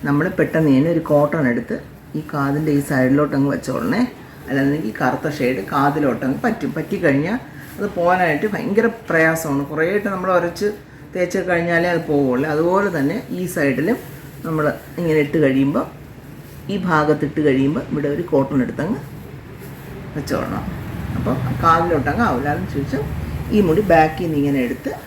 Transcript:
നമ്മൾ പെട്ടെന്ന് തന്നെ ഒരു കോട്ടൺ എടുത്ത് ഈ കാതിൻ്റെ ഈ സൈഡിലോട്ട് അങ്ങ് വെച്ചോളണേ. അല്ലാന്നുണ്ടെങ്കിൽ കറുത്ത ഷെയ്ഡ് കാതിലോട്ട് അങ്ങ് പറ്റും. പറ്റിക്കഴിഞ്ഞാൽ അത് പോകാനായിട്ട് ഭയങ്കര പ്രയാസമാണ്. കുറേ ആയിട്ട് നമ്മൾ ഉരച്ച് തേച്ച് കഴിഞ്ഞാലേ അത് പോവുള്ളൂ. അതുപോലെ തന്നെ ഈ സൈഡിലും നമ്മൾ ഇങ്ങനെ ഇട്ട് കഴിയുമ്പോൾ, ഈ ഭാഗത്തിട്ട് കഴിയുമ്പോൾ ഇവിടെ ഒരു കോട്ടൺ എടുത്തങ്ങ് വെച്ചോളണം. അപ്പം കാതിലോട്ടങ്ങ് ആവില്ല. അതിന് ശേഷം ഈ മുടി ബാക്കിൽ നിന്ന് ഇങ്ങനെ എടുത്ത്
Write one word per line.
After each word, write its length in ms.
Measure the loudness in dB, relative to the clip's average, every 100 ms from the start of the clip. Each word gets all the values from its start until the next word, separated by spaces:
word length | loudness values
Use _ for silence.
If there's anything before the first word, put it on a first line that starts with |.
| 2
നമ്മൾ 180 | 2 2 2
പെട്ടെന്ന് 320 | 2 4 4 6
തന്നെ 140 | 4
ഒരു 80 | 2 4
കോട്ടൺ 340 | 4 4 2 2
എടുത്ത് 260 | 0 -2 -8 -8 -20 -10 -8
ഈ 40 | -6
കാതിൻ്റെ 420 | -2 0 0 2 0
ഈ 20 | 2
സൈഡിലോട്ട് 460 | 2 4 4 4 2
അങ്ങ് 120 | 2 0
വെച്ചോളണേ. 440 | -4 -4 0 0 -2 -6 -18 -18 -4
അല്ലാന്നുണ്ടെങ്കിൽ 460 | 0 2 0 -4 -2
കറുത്ത 280 | -2 0 -4 -2
ഷെയ്ഡ് 240 | -2 -2 -2
കാതിലോട്ട് 520 | 0 2 2 0 0 -2
അങ്ങ് 120 | -2 -2
പറ്റും. 240 | -2 -4 -4
പറ്റിക്കഴിഞ്ഞാൽ 580 | -4 0 2 2 0 -4 -6 -16 -16 -6
അത് 80 | -6 0
പോകാനായിട്ട് 500 | 2 4 2 2 0
ഭയങ്കര 340 | -2 0 2 2 -2 0
പ്രയാസമാണ്. 540 | 2 4 2 -2 -2 -2
കുറേ 140 | -2 0
ആയിട്ട് 200 | 0 -2
നമ്മൾ 160 | -2 2 2
ഉരച്ച് 300 | 2 -2 -4 -4 -14 -20 -10
തേച്ച് 260 | -2 0 0 0
കഴിഞ്ഞാലേ 380 | 0 2 2 2
അത് 80 | 0 2
പോവുള്ളൂ. 360 | 2 2 2 0
അതുപോലെ 360 | 2 2 2 2 0
തന്നെ 200 | 0 -2 -6 -6
ഈ 20 | -4 0
സൈഡിലും 420 | 0 0 0 -2 -6 -16 -16 -12 -4
നമ്മൾ 180 | 0 0 -2 -10 -4
ഇങ്ങനെ 180 | 2 2 2
ഇട്ട് 120 | 2 4
കഴിയുമ്പോൾ, 400 | 4 2 0 -4 -10 -18 -18 -18 -18 -18 -16 -6
ഈ 40 | -4 2
ഭാഗത്തിട്ട് 520 | 2 4 2 0 2 4
കഴിയുമ്പോൾ 380 | 4 2 0 -2
ഇവിടെ 180 | -2 -2 -2
ഒരു 100 | 2
കോട്ടൺ 320 | 2 2 0 0
എടുത്തങ്ങ് 340 | -2 -4 -4 -6 -14 -16 -16 -16 -16 -14 -14 -14 -14 -10 -8
വെച്ചോളണം. 500 | -4 -4 -4 -6 -6 -8 -8 -8 -6 -4
അപ്പം 180 | -2 -2 -2 0 4
കാതിലോട്ടങ്ങ് 600 | 4 4 2 0 0 0
ആവില്ല. 200 | 0 0 -2
അതിന് 160 | -2 -4
ശേഷം 260 | -2 -4 -4 -6 -6 -6 0 2
ഈ 60 | 4
മുടി 140 | 2 4
ബാക്കിൽ 320 | 6 6 2 -2
നിന്ന് 140 | 0
ഇങ്ങനെ 200 | 2 2 0
എടുത്ത് 260 | -2 -6 -8